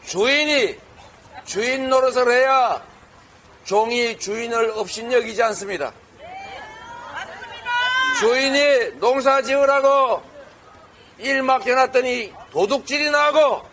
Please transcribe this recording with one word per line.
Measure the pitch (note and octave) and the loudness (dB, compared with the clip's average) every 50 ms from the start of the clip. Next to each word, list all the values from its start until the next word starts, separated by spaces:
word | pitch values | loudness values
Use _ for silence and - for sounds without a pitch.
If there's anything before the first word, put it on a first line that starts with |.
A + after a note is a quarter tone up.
| - | -12
주인이 | - - F3+ G#3 B3+ C#4 D4 D4+ D4+ D4 C#4 A3+ E3 B2 - - - - - - - - - - - - - - | -6 -2 0 2 2 2 2 2 2 2 2 0 0 -4 -10 -18 -20 -20 -20 -20 -20 -20 -20 -20 -20 -20 -20 -14
주인 | - - F#3 A3+ B3 C4 C4+ C4 C4 | -8 -6 -4 -2 -2 -2 -4 -2 0
노릇을 | C4 C4 C4 C4 B3 B3+ B3 A#3+ | 2 2 2 2 2 2 2 4
해야 | A#3+ B3+ C4 C4 C4+ C4 B3+ A3 E3 B2 - - - - - - - - - - - - _ - - - - | 4 4 4 4 4 2 2 2 -2 -4 -8 -16 -20 -20 -20 -20 -20 -20 -20 -20 -20 -20 _ -20 -20 -18 -8
종이 | - F#3+ G#3 A3 A#3 A#3+ A#3+ A#3+ A#3 A3 | -2 0 0 0 0 0 -2 -2 -2 -4
주인을 | - - F#3 G#3 A3+ A#3 A#3 A#3 A#3 A3+ A3 G#3+ | -8 -8 -8 -6 -6 -6 -4 -2 0 0 -2 -2
업신여기지 | G#3+ A3 F#3 - A3 A#3 A#3 B3+ A#3+ A#3+ - A3 G3+ A#3 | -6 -8 -6 -8 -10 -6 0 0 0 0 -2 -2 -2 0
않습니다. | A3+ G#3 - G3+ G3 G3 D#3+ C#3+ A#2+ - - - _ - - D#4 E4+ - - - - - C5+ - - - - - - - - - - - D#4 F#4+ - - - - A#4+ A#4+ A#4+ - A#4 A#4+ B4 B4 B4+ B4+ C5 C5 C5 C5 B4 | 0 -2 -4 -8 -8 -6 -6 -6 -8 -8 -14 -20 _ -20 -20 -20 -18 -16 -16 -16 -16 -16 -16 -16 -18 -18 -20 -18 -18 -18 -18 -16 -14 -12 -12 -12 -12 -14 -16 -16 -16 -16 -12 -6 -4 -2 0 0 0 0 0 0 0 0 2
주인이 | G#4 A3+ B3 C4 C4+ C4+ C4+ C#4+ C#4+ C#4+ C#4+ B3 A3+ D#3+ - C#3 | 2 2 2 2 2 2 2 2 4 4 4 2 2 -2 -4 0
농사 | F3+ A#3 C4 C#4 B3 C4+ C4+ C#4 | 0 2 2 4 2 2 2 2
지으라고 | B3+ A#3 C4+ C#4 C#4 C4+ C#4 C#4 C4+ C#4 C#4 C#4 C4+ B3 G#3 - - - - - - - - - - - - - - - - - - - - | 2 0 2 2 4 4 4 4 4 4 4 4 2 2 0 -4 -6 -14 -20 -20 -20 -20 -20 -20 -20 -20 -20 -20 -20 -20 -20 -20 -20 -20 -18
일 | - - C4 C#4 C4+ | -10 -4 -2 -2 0
맡겨놨더니 | C4 C4 C4 B3+ - B3 B3 C4 C4 B3+ C4 B3+ B3+ B3+ B3 B3 A3 F#3 - - - - | 2 2 0 0 2 0 2 2 2 4 2 0 0 2 -4 -4 -6 -10 -14 -20 -20 -6
도둑질이 | - D3+ F#3 G3+ C#4 C4+ - - C4+ D4 D4+ D4 | -2 0 0 2 0 -2 -2 -4 -4 -2 0 0
나고 | D4 D4 D4 D4 C#4+ D#4 D4+ C4+ G#3 D3 - - | 2 2 2 4 4 4 4 4 2 -2 -6 -16